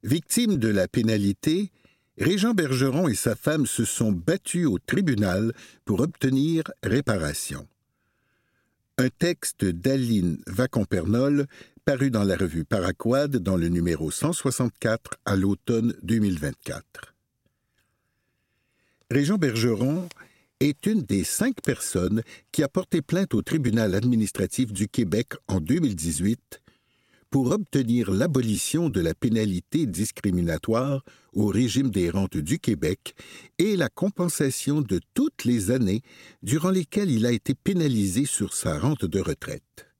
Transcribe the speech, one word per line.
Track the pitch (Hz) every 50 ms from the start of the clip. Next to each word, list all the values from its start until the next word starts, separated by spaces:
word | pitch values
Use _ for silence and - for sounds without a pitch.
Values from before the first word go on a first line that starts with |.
Victime | - 113 135 175 - _ - 233 247 220 202
de | 151 110 110
la | 107 98 92 92
pénalité, | - 123 117 110 110 107 101 101 98 _ - - 156 185 208 190 _ _ _ _ _ _ _ _ _ -
Régent | - 151 190 208 185 233 240
Bergeron | 190 165 139 131 127 131 139 127 147 - -
et | 110
sa | - - 127 107
femme | - - - 151 156 139
se | 120 - - 117
sont | - - - 120 110 101
battus | 87 85 - 165 196 _ - - 175 175
au | 147 101 85
tribunal | _ - - 135 202 165 131 101 104 95 90 95 107 113 113 - - - - _ _
pour | - 104 92
obtenir | 123 160 - - - 135 127 135 139 156 165 160 160 - - _ -
réparation. | - 107 135 143 - 110 95 78 73 73 - - - - 65 67 - _ _ _ _ _ _ _ _ _ _ _ _ _ _ _ _ _ _ _ _ _ _ _ _ _ -
Un | 123 127
texte | - _ - 170 - - - - - _ -
d'Aline | 95 87 85 90 131 135 139 127 120 117 104 87 87 80 - - -
Vacon-Pernol, | 92 92 127 127 - 120 101 - - 95 82 92 104 117 131 143 147 143 143 139 - - - - _ - _
paru | - 143 127 135 139
dans | 120 110 104
la | 98 92 85
revue | 98 87 76 82 78
Paraquad | - - 104 87 92 90 _ - 113 120 135 147 147 139
dans | 123 90 98 92 90
le | 82 85
numéro | 87 87 85 87 85 76 78 78
cent | - - - 147
soixante-quatre | 175 - - 139 123 - 127 120 - _ - 117 110 113 _ - - - _
à | - 104
l'automne | 95 95 98 101 - _ - 120 113 110 117 107 -
deux | - 87 110 113
mille | 104 101 92 80
vingt-quatre. | 73 71 67 _ - - - 64 - _ _ - - - _ _ _ _ _ _ _ _ _ _ _ _ _ _ _ _ _ _ _ _ _ _ _ _ _ _ _ _ _ _ _ _ _ _ _ _ _ _ _ _
Régent | - 139 143 147 208 214
Bergeron | 165 139 110 110 110 123 113 98 117 131 151 175 185 170 - _ - - _ _ _ _ _ _
est | 135 143 147 _ -
une | 202 220 220
des | 143 - 107 98 87
cinq | - - - 202 254 262 -
personnes | - - 131 - - - - 95 175 185 104 110 110 - - - _ _ -
qui | - 151
a | 135
porté | _ 185 185 _ - 170
plainte | 151 _ - 180 196 - -
au | 107
tribunal | - - - 165 139 117 104 117 113 104 90
administratif | 101 107 123 123 113 110 98 - - 98 87 - - 131 113
du | 107 90 104 104
Québec | - - 120 90 78 104 - _ - - _ -
en | 101 92
deux | 78 76 131 180
mille | 165 135 101 85
dix-huit | 78 85 78 73 85 101 117 - _ _ - - _ _ _ _ _ _ _ _ _ _ _ _ _ _
pour | - 139 131 120
obtenir | 156 214 202 - - 143 131 113 117 123 117 -
l'abolition | 95 95 127 175 147 131 123 113 107 90 - - - 156 170 156
de | 113 98
la | 85 82 80
pénalité | _ - 127 107 113 110 104 92 90 - _ - 151 165
discriminatoire | 120 87 80 107 - - - - 104 90 90 87 85 80 78 - - 110 117 127 139 139 135 - - - _ _ _ _
au | - 104 104
régime | 95 101 127 117 98 120 139 131
des | 101 98 87 85
rentes | 85 95 98 92 - 90
du | 73 78 120 170
Québec | - - 110 76 - 92 92 - _ - - _ - - - - - - _ _
et | 170 208 214
la | 185 156 117
compensation | _ - - 202 - - 180 175 - - 156 135 127 - - - 143 151
de | 143 107 98 87 - _ _
toutes | - 269 311 _ _ -
les | 117 123 117 101 90
années | 123 131 120 95 95 110 - - - - - - - _
durant | - - 117 160 160 180
lesquelles | 190 185 170 - - 196 208 190
il | 135 110 107
a | 120 120
été | 113 _ - 139
pénalisé | - _ - 202 180 165 147 127 110 101 98 87 107 143
sur | 143 - - 107 95 -
sa | - - - 80 73
rente | 85 131 156 - -
de | 90 - 98
retraite. | 92 - 76 - - - 76 69 _ _ _ - - _ _